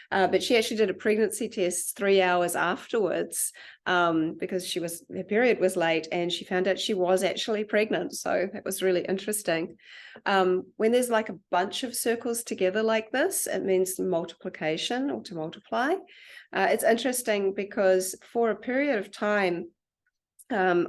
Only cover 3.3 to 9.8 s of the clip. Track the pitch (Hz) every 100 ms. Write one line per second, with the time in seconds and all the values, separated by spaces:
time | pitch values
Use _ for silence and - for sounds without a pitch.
3.3 | - - - - - - 180 170 160 160
4.3 | - 185 185 175 175 170 - - 190 180
5.3 | 208 254 - 185 190 165 160 156 175 175
6.3 | 175 - 185 190 185 - 190 180 190 190
7.3 | - - 214 208 208 220 175 175 - -
8.3 | 185 196 208 - 190 185 175 - 190 214
9.3 | 214 - 165 165 -